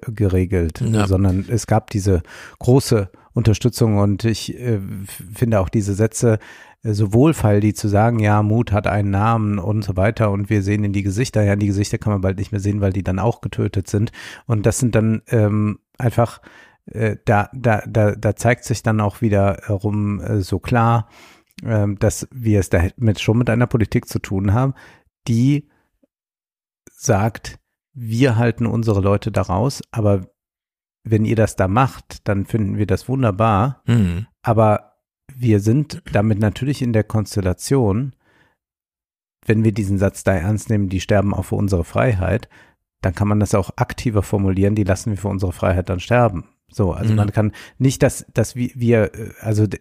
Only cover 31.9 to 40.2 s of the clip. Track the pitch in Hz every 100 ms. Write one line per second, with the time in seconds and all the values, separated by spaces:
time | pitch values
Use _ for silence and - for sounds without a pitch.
31.9 | - - - - 101 95 113 101 104 101
32.9 | 95 - 135 120 95 113 98 127 - -
33.9 | 117 92 87 113 _ - 110 110 104 -
34.9 | _ _ _ - 127 120 104 104 135 147
35.9 | - - 104 110 104 107 - 135 139 123
36.9 | 113 104 110 101 104 92 90 - 139 110
37.9 | 101 139 - _ _ _ _ _ _ _
38.9 | _ _ _ _ _ - 110 113 107 98
39.9 | 98 98 -